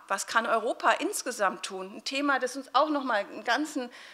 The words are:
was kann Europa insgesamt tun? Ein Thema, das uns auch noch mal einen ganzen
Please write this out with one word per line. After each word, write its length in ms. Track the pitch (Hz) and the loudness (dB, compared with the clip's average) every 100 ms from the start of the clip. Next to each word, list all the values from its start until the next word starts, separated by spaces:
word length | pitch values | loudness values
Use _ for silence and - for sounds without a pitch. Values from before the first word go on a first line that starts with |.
| - | -6
was 200 | 202 - | -4 0
kann 200 | 233 240 | 0 2
Europa 440 | 226 226 339 269 | 2 0 2 2
insgesamt 720 | - 349 415 277 220 190 - | 4 2 -2 -6 0 0 0
tun? 320 | - 190 190 220 | -8 -8 -10 -10
Ein 80 | |
Thema, 340 | - 269 285 262 | -6 -2 2 2
das 180 | 247 277 | 0 -6
uns 180 | - | 0
auch 160 | 262 311 | 2 4
noch 140 | 285 | 2
mal 160 | 262 208 | 2 0
einen 240 | 196 - | -2 -6
ganzen 460 | - 240 302 277 240 - - | 0 0 0 -4 -6 -10 -20